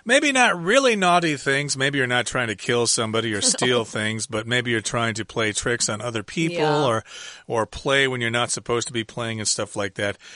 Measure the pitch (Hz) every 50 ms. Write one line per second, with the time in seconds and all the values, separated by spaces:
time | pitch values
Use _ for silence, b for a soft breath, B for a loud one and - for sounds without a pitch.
0 | B 220 240 285 302 294 269 262 247 220 175 175 165 175 226 269 269 254 226 208
1 | 190 180 175 180 170 160 151 131 - 143 135 139 147 139 - 131 135 135 143 139
2 | 131 123 123 123 117 - - 127 123 113 104 98 - - 120 120 117 110 - -
3 | 113 110 110 117 110 117 107 101 90 - - - 123 127 123 120 113 - - 113
4 | 107 107 110 110 107 - - 107 104 113 120 123 117 123 117 110 101 - - 120
5 | 113 113 107 110 107 - - 123 110 107 104 - - 131 120 113 - - 110 104
6 | 110 123 113 110 101 - - 175 165 160 170 165 151 151 147 147 147 127 113 110
7 | - B B B B B B B B B 123 113 110 - - - - 147 135 139
8 | 135 131 127 123 117 117 113 120 120 110 - 117 98 - 120 120 113 - 123 117
9 | 110 - - - 117 113 113 110 107 - - - 107 98 - 107 101 98 - -
10 | 104 101 101 - B B B